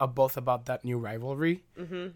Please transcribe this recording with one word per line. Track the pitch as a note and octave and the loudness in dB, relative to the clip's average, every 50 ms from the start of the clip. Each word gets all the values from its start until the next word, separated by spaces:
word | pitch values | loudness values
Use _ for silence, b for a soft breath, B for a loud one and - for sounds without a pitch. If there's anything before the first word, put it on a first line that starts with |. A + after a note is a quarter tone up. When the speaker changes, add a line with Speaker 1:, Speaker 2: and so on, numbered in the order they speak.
Speaker 1:
uh, | C3+ | 0
both | C3 B2 C3+ C3+ C3 - | 2 4 4 4 4 2
about | C3+ B2 C3 B2 A#2 A#2+ | 0 0 0 0 0 0
that | - B2+ - - | -4 -4 -4 -2
new | B2 B2 A#2+ | -2 -2 -2
rivalry | A2+ G#2 A2+ A2+ A#2+ C3+ C#3 C#3+ D#3+ E3 F3 F#3 - _ - F3 | -2 -4 -6 -6 -6 -4 -2 2 2 2 2 0 -4 _ -16 -14
Speaker 2:
Mm-hmm. | F3+ D#3+ F#3 F3+ F3+ F#3 E3+ | -12 -10 -8 -8 -8 -10 -12